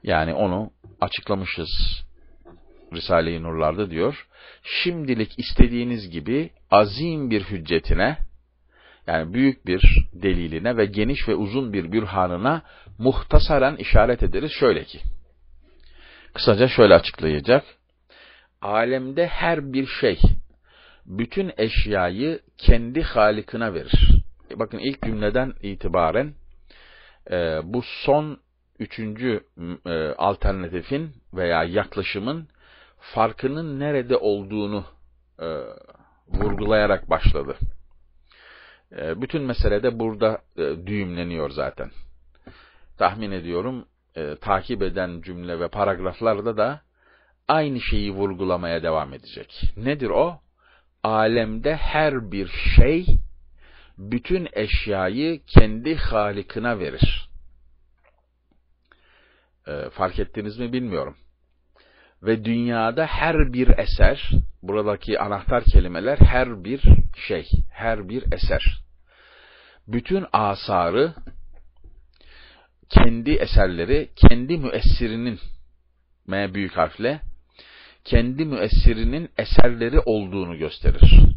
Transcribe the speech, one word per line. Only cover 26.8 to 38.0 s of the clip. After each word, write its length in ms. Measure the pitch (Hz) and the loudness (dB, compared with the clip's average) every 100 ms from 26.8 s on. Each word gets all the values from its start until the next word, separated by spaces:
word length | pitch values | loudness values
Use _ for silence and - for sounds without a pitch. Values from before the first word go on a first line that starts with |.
| - - - _ - | -20 -20 -20 _ -8
e, 280 | 90 82 78 | -6 -4 -6
bu 200 | 80 120 120 - - | -6 -8 -8 -8 0
son 340 | 143 151 139 _ _ _ _ | 0 -2 -14 _ _ _ _
üçüncü, 640 | 107 - 110 107 127 107 _ - 85 87 87 | -16 -12 -12 -8 -6 -6 _ -18 -14 -14 -8
e, 220 | 82 78 | -6 -6
alternatifin 1000 | - 90 98 - 98 87 87 82 139 160 139 _ | -4 -4 -2 -4 -4 -8 -10 -8 -10 -10 -16 _
veya 300 | 92 87 82 | -8 -4 -2
yaklaşımın 840 | 85 98 98 - 92 101 110 160 156 _ _ _ _ _ | -2 -4 -6 -8 -8 -8 -8 -10 -14 _ _ _ _ _
farkının 800 | - - 110 110 131 147 165 139 | -12 -4 -4 -4 -8 -8 -10 -8
nerede 380 | 143 143 123 127 | -4 -4 -2 -2
olduğunu, 680 | 107 101 98 107 104 104 92 _ _ _ _ - | 0 -4 -6 -8 -6 -8 -10 _ _ _ _ -14
e, 80 | 82 76 58 - - - _ _ _ | -10 -10 -12 -18 -20 -20 _ _ _
vurgulayarak 840 | - 104 101 104 107 104 95 - | -4 -2 -2 0 0 2 0 -2
başladı. 480 | 80 - 76 69 - - - - - | 0 2 0 -4 -6 -8 -8 -18 -20